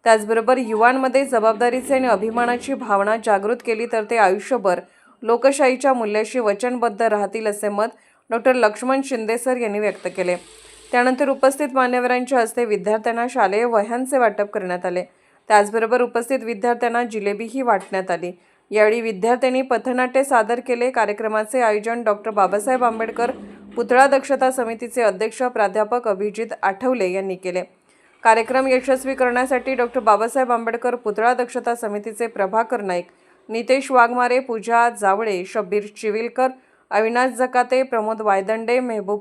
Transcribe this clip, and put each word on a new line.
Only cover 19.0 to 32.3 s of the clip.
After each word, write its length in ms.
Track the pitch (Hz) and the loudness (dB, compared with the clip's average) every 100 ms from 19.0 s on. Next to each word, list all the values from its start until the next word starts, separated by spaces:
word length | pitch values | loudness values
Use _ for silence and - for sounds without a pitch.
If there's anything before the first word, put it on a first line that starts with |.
विद्यार्थ्यांनी 600 | 226 190 233 247 254 254 | -2 -2 0 2 2 0
पथनाट्य 640 | 262 226 254 247 254 254 | 0 -2 0 -2 0 0
सादर 360 | 269 247 214 240 247 | 4 2 2 -2 -2
केले. 240 | 240 247 | -2 0
कार्यक्रमाचे 680 | 254 208 208 220 214 214 262 | 0 0 -2 -2 -2 -2 0
आयोजन 420 | 233 214 220 233 | 2 0 -2 -2
डॉक्टर 280 | 220 202 214 | -2 -2 -2
बाबासाहेब 540 | 208 185 202 208 254 | 0 2 2 0 2
आंबेडकर 460 | 240 226 226 220 240 - - - - - | 0 0 -6 -2 -4 -4 -14 -20 -12 -6
पुतळा 300 | 214 247 277 | 2 6 6
दक्षता 440 | 269 269 262 262 | 4 2 0 2
समितीचे 520 | 254 226 226 240 254 | 0 -4 -6 -6 0
अध्यक्ष 400 | 220 190 220 - | 0 0 -4 -2
प्राध्यापक 680 | 247 240 202 208 208 240 233 | -4 0 0 2 0 0 0
अभिजित 440 | 190 208 202 220 - | -2 -2 -4 -8 -2
आठवले 480 | 190 196 254 254 185 | -2 0 -2 0 0
यांनी 240 | 185 190 | -2 -4
केले. 280 | 185 185 180 175 _ _ _ _ _ | -6 -6 -6 -8 _ _ _ _ _
कार्यक्रम 420 | 233 226 220 262 269 | 4 4 4 0 2
यशस्वी 480 | 254 254 254 262 | 0 2 -2 -2
करण्यासाठी 600 | - 254 247 254 254 254 | 0 0 2 0 -2 -2
डॉक्टर 260 | 262 240 254 | -2 -2 0
बाबासाहेब 520 | 220 202 233 269 247 | 2 4 2 0 0
आंबेडकर 420 | 240 226 233 247 | 0 -2 -2 -4
पुतळा 380 | 247 220 208 233 | -2 -4 0 0
दक्षता 400 | 247 240 254 233 | 2 -2 -4 -4
समितीचे 520 | 233 220 208 220 220 | -4 -4 -6 -8 -8
प्रभाकर 540 | 233 | -8